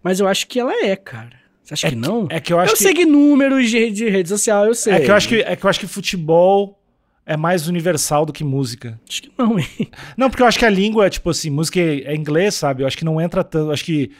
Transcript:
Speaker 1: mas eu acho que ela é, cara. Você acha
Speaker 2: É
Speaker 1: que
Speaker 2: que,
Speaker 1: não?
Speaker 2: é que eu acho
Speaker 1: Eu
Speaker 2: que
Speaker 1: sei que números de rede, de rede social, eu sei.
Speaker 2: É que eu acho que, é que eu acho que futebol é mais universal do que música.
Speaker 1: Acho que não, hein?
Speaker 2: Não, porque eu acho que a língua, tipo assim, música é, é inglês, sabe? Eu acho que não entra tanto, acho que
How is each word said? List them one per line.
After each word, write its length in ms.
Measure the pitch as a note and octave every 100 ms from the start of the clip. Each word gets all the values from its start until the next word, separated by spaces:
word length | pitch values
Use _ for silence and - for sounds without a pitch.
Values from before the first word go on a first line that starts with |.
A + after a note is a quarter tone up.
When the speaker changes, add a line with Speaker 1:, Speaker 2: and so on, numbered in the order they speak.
Speaker 1:
mas 160 | F3 F#3
eu 80 | F#3+
acho 200 | G3 -
que 120 | B3
ela 140 | B3+ A#4 A#3
é, 100 | F#3+
cara. 360 | - A2 A#2 _ _ _
Você 100 | -
acha 140 | D3+ D#3+
Speaker 2:
É 20 |
Speaker 1:
que 40 | A#2
Speaker 2:
que, 60 |
Speaker 1:
não? 260 | C3 A#3 E3+
Speaker 2:
é 100 | E3
que 120 | -
eu 60 | E3+
acho 120 | F#3
Speaker 1:
Eu 40 | A3+
Speaker 2:
que 60 |
Speaker 1:
sei 100 | G4
que 120 | D#4+ E4+
números 640 | C#4+ D4 C#4 C#4 C4+ A#3
de 80 | A#3
rede, 180 | A3+ G3+
de 140 | A3+
rede 200 | F#3+ E3+
social, 360 | G3+ - G3+ G#3+
eu 80 |
sei. 200 | A#3 A3
Speaker 2:
É 60 | F3+
que 100 | C#3
eu 40 | G#3
acho 120 | G3+
que, 80 | A3+
é 140 | - F3+
que 80 | F#3+
eu 40 |
acho 100 | -
que 80 | F#3
futebol 920 | G3+ - F#3+ D#3 E3+ F3+ G3 G3 _ _ _ _ _ -
é 120 | D#3
mais 300 | E3 F3+ D#3
universal 580 | F3 F3 D3+ - D3+ D#3
do 80 |
que 100 | C#3+
música. 560 | D3 C3+ B2+ A#2+ A#2+ A2+ _
Speaker 1:
Acho 140 | -
que 100 | - -
não, 220 | A#3 G#3+
hein? 80 | C3 - G#3 - - -
Speaker 2:
Não, 120 | C4
porque 120 | -
eu 60 | B3
acho 100 | -
que 80 | A#3
a 40 |
língua, 380 | F#3+ G#3 A3 F#3+
tipo 180 | - F3+
assim, 200 | D#3+ D#3
música 280 | C#3+ D#3+ F3+
é, 220 | E3 C#3+ C#3
é 100 | D#3
inglês, 400 | D3+ D#3 G3+ -
sabe? 260 | C#3+ B2+
Eu 40 | C3+
acho 100 | -
que 80 | E3
não 160 | D#3+
entra 220 | E3+ G3
tanto, 280 | F3+ D#3+ D3+
acho 140 | C#3+ -
que 240 | D3+ C#3